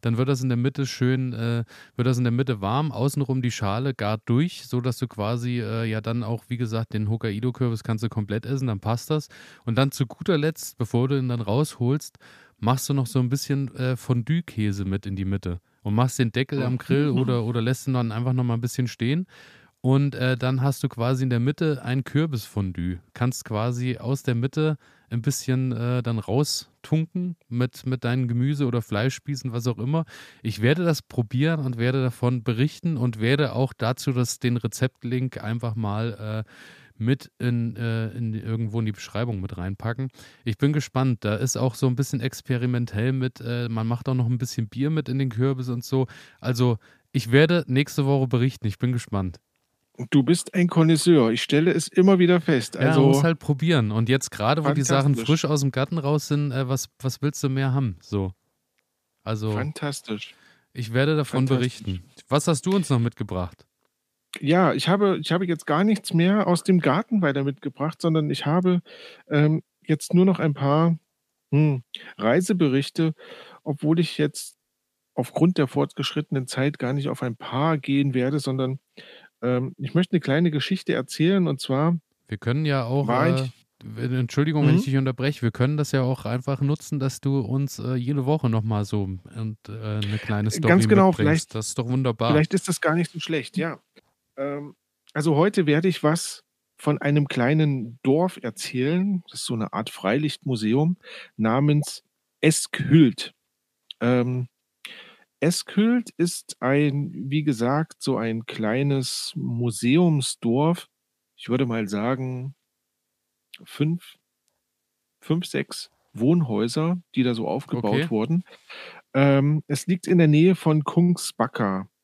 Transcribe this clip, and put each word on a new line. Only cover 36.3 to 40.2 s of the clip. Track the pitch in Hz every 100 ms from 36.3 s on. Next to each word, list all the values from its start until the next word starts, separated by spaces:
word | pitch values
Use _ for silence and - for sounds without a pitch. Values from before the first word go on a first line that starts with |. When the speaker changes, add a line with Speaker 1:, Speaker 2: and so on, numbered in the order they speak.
| 110 107
Speaker 1:
äh, | - - - - _
mit | 110 139 - _
in, | 123 120 117 113
äh, | 117 113 113
in, | - 113
irgendwo | 110 117 113 113 113
in | 110
die |
Beschreibung | 104 - 101 120 104
mit | 95 92
reinpacken. | 90 98 113 120 135 -